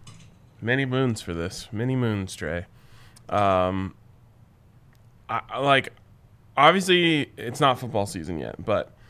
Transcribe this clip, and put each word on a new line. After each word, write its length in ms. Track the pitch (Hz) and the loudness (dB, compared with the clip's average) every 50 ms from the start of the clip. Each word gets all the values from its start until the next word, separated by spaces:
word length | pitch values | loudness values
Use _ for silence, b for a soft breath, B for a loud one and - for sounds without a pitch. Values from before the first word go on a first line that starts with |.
| - - - - - - - - - - - - | -20 -20 -20 -20 -20 -20 -20 -20 -20 -20 -16 -8
many 240 | - 110 123 135 135 | -2 -2 0 0 0
moons 360 | 131 123 131 135 127 110 - | -2 0 0 0 0 -2 -4
for 120 | - - 87 | -6 -8 -6
this. 340 | 82 82 90 - - - - | -4 -6 -6 -8 -10 -14 -10
Many 240 | - 104 117 127 131 | -8 -6 -4 -2 -2
moons, 400 | 127 123 113 107 101 95 95 - | 0 0 -2 -2 -2 -4 -6 -8
Dre. 300 | - 90 76 82 87 87 - b b b b b b b b b b b - | -8 -8 -6 -6 -6 -8 -10 b b b b b b b b b b b -4
Um, 680 | - 101 104 98 95 92 90 92 95 95 95 95 - - - - - - - - - - - - - _ - - - - - - - - - - _ - - - | 0 2 2 4 4 2 2 2 0 -2 -4 -6 -10 -14 -20 -20 -20 -20 -20 -20 -20 -20 -20 -20 -20 _ -20 -20 -20 -20 -20 -20 -20 -20 -20 -20 _ -20 -10 -6
I, 120 | 113 113 - - | -6 -6 -6 -6
I, 100 | 110 120 | -6 -2
like, 340 | 135 143 139 135 - - - - - - - - - - - - - - - - | 2 4 4 4 2 -2 -10 -18 -20 -20 -20 -20 -20 -20 -20 -20 -18 -6 2 6
obviously, 760 | 139 156 175 196 185 190 180 180 170 165 160 147 135 - - - | 6 6 6 6 4 4 4 4 6 4 2 2 0 -4 -8 -10
it's 220 | - 117 123 135 | -10 -8 -2 2
not 200 | 151 139 127 120 | 2 2 2 2
football 260 | - 113 110 107 101 104 | -2 -4 -2 -2 -2 -2
season 320 | - 95 80 76 87 78 | -4 -8 -8 -6 -6 -6
yet, 240 | 64 55 - - 90 | -6 -8 -10 -8 -2
but 280 | 110 104 90 65 - - b b b | 0 0 0 0 -4 -10 b b b